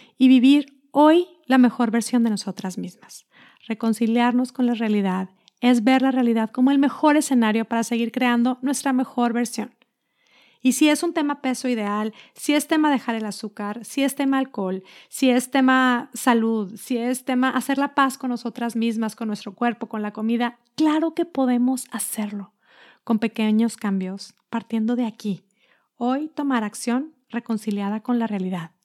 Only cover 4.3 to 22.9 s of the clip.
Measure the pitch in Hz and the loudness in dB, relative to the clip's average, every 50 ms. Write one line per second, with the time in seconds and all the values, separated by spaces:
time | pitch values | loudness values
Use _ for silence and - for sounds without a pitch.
4.3 | 240 247 254 247 - - 254 240 240 214 233 214 214 208 196 196 185 185 190 185 | 2 0 0 -2 -2 -2 0 0 0 0 0 0 0 0 0 0 -2 -2 -4 -8
5.3 | _ _ _ _ _ _ - 247 254 240 208 240 262 262 254 269 262 254 254 233 | _ _ _ _ _ _ 2 4 4 4 4 4 2 4 2 2 0 2 2 2
6.3 | 233 220 220 220 - - 254 269 277 277 269 277 - - - 302 294 302 - - | 2 0 0 -2 0 2 2 4 4 4 2 2 0 2 2 4 4 4 2 2
7.3 | 269 247 226 214 214 226 226 - 233 226 233 - 247 226 233 226 - 254 254 247 | 2 2 2 2 2 0 -2 -2 -2 -2 -2 -2 -2 -2 -2 -2 -2 0 0 2
8.3 | 240 240 233 254 254 247 254 269 285 - - 277 262 254 262 - - - 240 240 | 2 2 2 0 -2 -2 -2 -4 -4 -2 -2 -2 0 0 -2 -2 -2 -2 -2 0
9.3 | 226 240 240 226 - - - - _ _ _ _ _ _ _ _ _ _ _ _ | 0 -2 -4 -4 -6 -8 -10 -10 _ _ _ _ _ _ _ _ _ _ _ _
10.3 | _ _ _ _ _ _ - 254 247 - 302 302 302 294 - 339 339 330 302 - | _ _ _ _ _ _ -2 0 2 4 4 4 4 2 0 -2 -2 -2 -2 -2
11.3 | - 285 - 262 254 - - 254 247 226 208 202 208 214 214 220 214 - - - | -2 -4 -4 -4 -4 -2 -2 -4 -2 -2 -2 -2 -2 -2 -4 -4 -6 -10 -20 -20
12.3 | _ - - - 294 302 294 - 320 311 302 302 285 247 - - 226 226 214 214 | _ -10 -2 0 0 2 2 0 0 2 2 2 2 0 0 -2 -6 -4 -4 -8
13.3 | 202 - - 208 - - 208 202 208 240 220 - - - 269 277 269 - 285 269 | -8 -8 -10 -12 -10 -10 -10 -8 -8 -10 -12 -8 -4 -2 0 0 0 0 0 0
14.3 | 269 269 269 269 - - 196 185 190 190 190 - - - - _ - - - 262 | 0 0 -2 -4 -4 -6 -4 -4 -4 -6 -8 -14 -20 -20 -20 _ -6 0 2 2
15.3 | 247 247 254 - - 277 262 254 262 262 262 254 247 240 240 - - 220 - 262 | 2 2 0 0 0 2 4 4 4 4 4 2 0 0 -4 -8 -10 -4 0 2
16.3 | 240 233 220 226 226 220 208 180 214 220 - - 254 233 233 247 254 254 - - | 2 2 2 0 -2 -2 -4 -6 -8 -12 -8 -6 -6 -4 -4 -4 -4 -6 -4 -4
17.3 | 262 247 254 262 262 262 - - 277 262 277 285 285 - 277 269 254 - - 254 | -2 0 0 0 0 -2 -2 -2 -2 -2 -2 -2 0 0 0 0 0 -4 -6 -6
18.3 | 247 226 - 240 - - 240 233 226 233 226 233 226 220 226 220 - - 226 220 | -6 -6 -6 -8 -8 -6 -8 -6 -4 -2 -2 -2 -2 -2 -4 -6 -6 -8 -8 -6
19.3 | 208 202 - 214 190 - 240 240 226 - 233 214 - 214 208 208 208 - 220 226 | -6 -8 -8 -12 -8 -2 -2 -2 -2 -4 -8 -10 -8 -8 -8 -8 -6 -6 -4 -2
20.3 | 233 233 240 240 233 _ _ _ _ - 311 311 302 311 311 330 320 - 339 339 | -2 0 -2 -4 -6 _ _ _ _ 0 0 2 2 2 0 -2 -2 -4 -6 -4
21.3 | - 277 269 247 247 240 247 254 262 254 - - - 220 - - - - 214 208 | -2 -2 0 2 2 2 2 0 0 -2 -6 -10 -10 -10 -10 -8 -8 -8 -8 -8
22.3 | 214 202 196 - _ _ _ _ _ - - - | -8 -10 -12 -14 _ _ _ _ _ -20 -20 -20